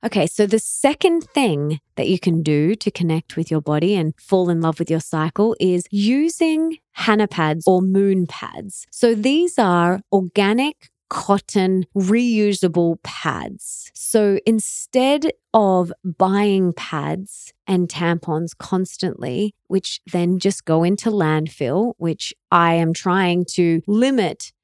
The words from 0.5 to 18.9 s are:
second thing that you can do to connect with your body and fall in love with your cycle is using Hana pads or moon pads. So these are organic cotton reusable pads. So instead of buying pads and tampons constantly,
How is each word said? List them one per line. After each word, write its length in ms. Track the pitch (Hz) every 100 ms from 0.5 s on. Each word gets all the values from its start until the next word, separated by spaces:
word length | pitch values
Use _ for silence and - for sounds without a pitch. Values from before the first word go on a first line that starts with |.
| 220
second 640 | - - 277 302 381 339
thing 560 | - - 254 147 147 151 _ -
that 120 | -
you 100 | 185
can 240 | - 165
do 320 | 156 147 156 214
to 140 | -
connect 440 | - 175 160 -
with 160 | - 160
your 100 | 156
body 320 | 147 151 170
and 200 | 202 156 -
fall 320 | - 190 175
in 100 | 170
love 180 | 165 160
with 120 | 165
your 100 | 165
cycle 560 | - 160 160 - 214 -
is 280 | 185 180 -
using 880 | 202 202 262 320 - 330 311 320 320 _
Hana 340 | - - 214 208
pads 380 | - 156 156 160
or 160 | 185
moon 440 | 190 190 196 190 180
pads. 600 | - - - 208 - -
So 240 | - 240
these 440 | 226 220 285 349 -
are 440 | 208 175 170 185 -
organic 760 | 196 185 - 196 226 277 - _ _ _
cotton 760 | - - 196 - 208 185 190 180
reusable 1080 | - 185 220 247 220 208 196 185 170 170 165
pads. 880 | - - 160 85 - - - - -
So 440 | - - 226 208 196 -
instead 840 | 226 - - - 262 262 285 302 - _
of 400 | 220 202 185 175 -
buying 680 | 185 165 185 196 208 196 185
pads 800 | 170 - 156 143 160 196 - - _ -
and 220 | 190 175
tampons 680 | - 170 170 - 156 165 -
constantly, 960 | - 185 185